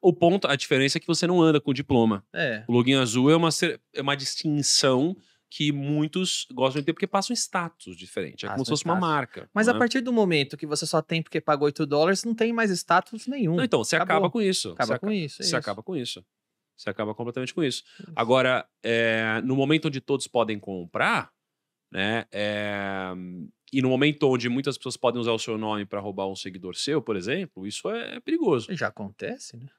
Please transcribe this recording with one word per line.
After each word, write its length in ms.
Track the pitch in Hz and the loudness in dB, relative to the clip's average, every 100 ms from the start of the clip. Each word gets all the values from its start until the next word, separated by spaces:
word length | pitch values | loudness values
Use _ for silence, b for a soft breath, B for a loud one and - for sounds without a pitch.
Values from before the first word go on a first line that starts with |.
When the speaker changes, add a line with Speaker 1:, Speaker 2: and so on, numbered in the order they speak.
Speaker 1:
O 120 | 190 | 4
ponto, 340 | - 170 196 - | 6 4 4 2
a 80 | 143 | 0
diferença 420 | - 135 139 170 | 2 2 2 0
é 40 | |
que 40 | - | -2
você 200 | 165 175 | 0 2
não 140 | 180 | 6
anda 180 | 160 151 | 6 6
com 140 | 165 | 2
diploma. 520 | 135 139 131 113 101 _ | -4 2 4 4 2 _
Speaker 2:
É. 300 | 175 156 107 113 | -4 -4 -4 2
Speaker 1:
O 40 | |
login 240 | 120 120 135 | 4 6 4
azul 340 | 123 117 131 | 4 4 6
é 60 | 165 | 6
uma 160 | 170 | 4
cer-, 280 | 156 175 - _ | 2 -2 -4 _
é 80 | - | -6
uma 140 | 139 143 | -2 -2
distinção 1000 | 139 - 160 147 139 - 139 127 156 190 b b _ | -4 -4 -2 0 2 4 4 4 2 -2 b b _
que 200 | - 147 | -2 -2
muitos 760 | 143 139 151 151 185 185 - - | 0 0 0 0 -2 -2 -4 -6
gostam 260 | 127 131 139 | -2 0 0
de 40 | 143 | -4
ter 80 | |
porque 140 | 165 190 | -2 -2
passa 260 | 196 - | -2 -2
um 20 | 240 | -4
status 600 | - 185 170 _ - - | -4 -4 -6 _ -18 -18
diferente. 480 | - - 82 - 107 | -10 -8 -8 -8 -8
É 40 | |
como 100 | 98 | -6
Speaker 2:
Passa 60 | 131 | -2
Speaker 1:
se 60 | |
Speaker 2:
um 20 | |
Speaker 1:
fosse 120 | 151 165 | -2 0
uma 80 | 185 | 0
Speaker 2:
status. 140 | 170 | 2
Speaker 1:
marca, 400 | 151 123 - - | 0 -2 -10 -8
Speaker 2:
Mas 120 | 208 220 | 0 2
Speaker 1:
não 60 | |
Speaker 2:
a 20 | 220 | 2
Speaker 1:
é? 40 | |
Speaker 2:
partir 200 | 240 262 | 2 0
do 120 | 247 | 0
momento 420 | 240 196 160 139 147 | 2 4 2 0 -6
que 100 | 151 | -6
você 180 | 147 160 | -4 0
só 160 | 165 | -2
tem 200 | 156 165 | 0 -4
porque 180 | 160 165 | -2 -4
pagou 240 | - 147 147 | 0 2 2
oito 200 | 143 151 | 0 0
dólares, 360 | 147 160 196 | 2 4 2
não 100 | 233 226 | -2 0
tem 180 | 226 | 0
mais 160 | 233 226 | 2 0
status 540 | 180 - 175 - 220 - | 0 4 4 4 -12 -8
nenhum. 280 | 277 185 170 | -2 0 2
Speaker 1:
Não, 80 | |
então, 200 | 254 143 | 2 2
você 120 | 110 - | 2 0
Speaker 2:
Acabou. 180 | 185 160 | 2 2
Speaker 1:
acaba 120 | 170 | 2
com 100 | 233 | 0
isso. 300 | 202 185 98 | 0 0 -4
Speaker 2:
Acaba 220 | 82 117 | -4 -2
Speaker 1:
Você 60 | 120 | -2
Speaker 2:
com 60 | 196 | -2
Speaker 1:
aca-, 80 | 214 | -4
Speaker 2:
isso, 260 | 151 - | -4 -6
é 20 | |
Speaker 1:
você 40 | 190 | -2
Speaker 2:
isso. 80 | 131 | -2
Speaker 1:
acaba 260 | - 98 | -4 -8
com 120 | 107 175 | -6 -6
isso. 300 | 120 - _ _ _ _ _ _ | -6 -10 _ _ _ _ _ _
Você 120 | - | -10
acaba 240 | 98 107 107 | -4 -6 -4
completamente 380 | 120 123 127 | -6 -6 -6
com 100 | - | -2
isso. 200 | 147 - - B | -2 -2 -10 B
Speaker 2:
Isso. 120 | B 156 | B -2
Speaker 1:
Agora, 500 | 113 131 127 127 - _ | 4 4 6 2 -2 _
é... 580 | 113 117 117 113 110 110 | 0 2 2 2 0 -2
no 100 | 131 135 | 0 0
momento 320 | 135 156 156 | 2 2 0
onde 100 | 135 | -6
todos 280 | - 139 - | -2 -2 0
podem 300 | 123 110 104 | 0 0 -2
comprar, 720 | - 95 87 110 156 220 - _ _ _ _ _ _ | -6 -10 -8 -2 0 0 -4 _ _ _ _ _ _
né, 340 | 95 98 113 - | -4 -2 -2 -4
é, 800 | 98 104 104 104 101 98 98 92 92 90 90 - _ _ | -4 -2 -2 -4 -4 -4 -6 -6 -8 -12 -12 -14 _ _
e 80 | 135 | 0
no 80 | 131 | 2
momento 400 | 127 147 147 143 | 4 2 4 2
onde 180 | 127 120 | 2 0
muitas 300 | 123 139 131 | -2 -4 -6
pessoas 180 | 127 - | -10 -2
podem 240 | 120 120 | 0 0
usar 120 | 117 | -2
o 60 | 113 | -2
seu 180 | - 110 | -2 -6
nome 260 | 110 104 101 | -4 -4 -4
pra 140 | 101 | -8
roubar 280 | 101 98 98 | -8 -6 -6
um 80 | 98 | -6
seguidor 400 | 98 92 90 87 | -12 -12 -12 -8
seu, 260 | - 143 | -2 -2
por 140 | - 104 | -2 -4
exemplo, 480 | 90 151 185 - 95 | -2 -4 -6 -10 -12
isso 220 | - - | -8 -6
é, 260 | 226 - 247 | -6 -8 -12
é 20 | |
perigoso. 480 | - 330 269 135 - 170 | -4 0 2 2 0 -4
Speaker 2:
Já 120 | 104 | -4
acontece, 680 | - 101 104 107 262 - 117 | -6 -12 -8 -10 -10 -14 -18
né? 80 | 131 | -20